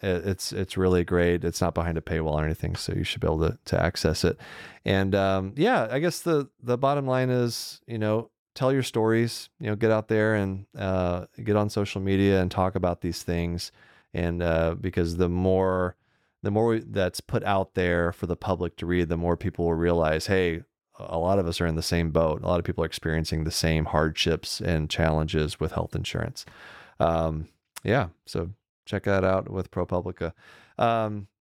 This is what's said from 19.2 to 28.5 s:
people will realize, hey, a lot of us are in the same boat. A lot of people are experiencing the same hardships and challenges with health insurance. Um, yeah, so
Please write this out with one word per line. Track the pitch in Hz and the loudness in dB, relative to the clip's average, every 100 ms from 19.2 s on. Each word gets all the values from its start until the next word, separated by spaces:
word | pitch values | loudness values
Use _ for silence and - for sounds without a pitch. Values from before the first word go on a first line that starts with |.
| 87 85 | 0 0
people | 92 - 85 | -2 0 0
will | |
realize, | 82 85 85 78 78 - | 2 2 4 2 0 2
hey, | 95 87 82 - _ _ - | 2 2 -2 -8 _ _ -16
a | 87 82 | -6 -2
lot | 87 98 | 2 2
of | 85 | 0
us | - | 0
are | 87 | 0
in | 80 | 0
the | |
same | - 85 82 | 0 0 2
boat. | 80 80 78 | 2 2 0
A | 90 | 0
lot | 87 | 0
of | 87 | 0
people | 87 | -2
are | 80 | -4
experiencing | - 80 80 78 78 | -4 -2 -2 -2 -4
the | 80 | -2
same | - 80 80 78 | 0 2 2 2
hardships | 76 80 - 85 78 - - | 2 2 0 0 -2 -4 -6
and | 90 80 76 | -2 -2 -2
challenges | - 80 78 78 78 76 - | 0 0 0 0 0 -2 -2
with | 80 | -4
health | 82 80 - | -4 -4 -6
insurance. | - - - - - - - - - - | -6 -6 -6 -8 -16 -20 -20 -20 -14 -2
Um, | 82 82 80 78 - _ _ - | 0 2 0 -4 -8 _ _ -8
yeah, | 98 131 87 - - | -2 0 -2 -8 -8
so | - 85 | -6 -6